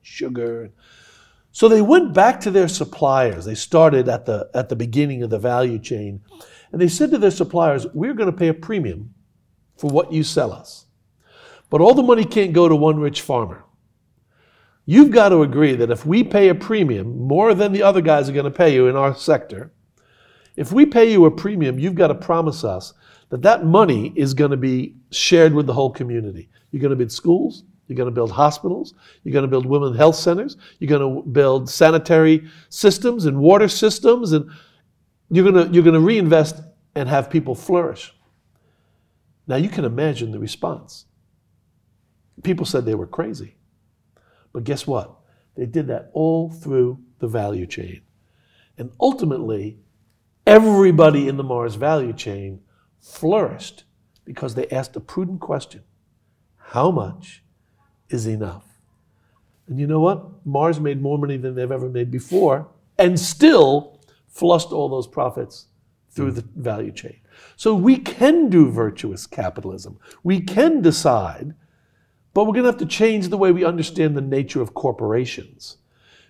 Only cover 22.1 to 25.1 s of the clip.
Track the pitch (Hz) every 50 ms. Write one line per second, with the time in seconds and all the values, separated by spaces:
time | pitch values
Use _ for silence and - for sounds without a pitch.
22.1 | 143 - - - 170 170 165 156 139 - - 110 92 90 - - - _ _ _
23.1 | _ _ _ - - 123 123 196 233 233 - 160 165 202 220 180 131 110 107 156
24.1 | - 160 143 135 135 131 151 143 139 131 123 131 127 127 127 - - _ _ _